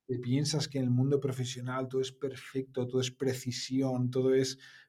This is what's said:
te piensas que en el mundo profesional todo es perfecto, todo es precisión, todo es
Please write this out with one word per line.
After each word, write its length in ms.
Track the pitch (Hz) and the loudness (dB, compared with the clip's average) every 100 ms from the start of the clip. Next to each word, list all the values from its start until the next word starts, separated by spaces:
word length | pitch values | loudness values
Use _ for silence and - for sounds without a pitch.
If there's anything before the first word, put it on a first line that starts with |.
| - | -6
te 140 | 123 | -4
piensas 480 | 120 135 147 151 - | 0 0 2 0 -2
que 80 | 135 | -2
en 80 | 123 | 2
el 60 | |
mundo 280 | 123 135 143 | 4 4 2
profesional 680 | 139 123 120 127 127 131 127 | 0 -2 -6 -6 -6 -4 -2
todo 100 | 131 | -2
es 100 | 131 | -4
perfecto, 760 | - 135 127 - 135 131 131 123 | -4 -8 -8 -8 -6 -4 -4 0
todo 140 | 127 | 0
es 100 | 123 | 0
precisión, 1000 | - 131 127 123 123 - 131 135 127 123 | -2 -2 -2 -4 -6 -2 0 2 2 0
todo 220 | 127 131 | 2 4
es 240 | 131 131 - - - | 4 2 -4 -16 -20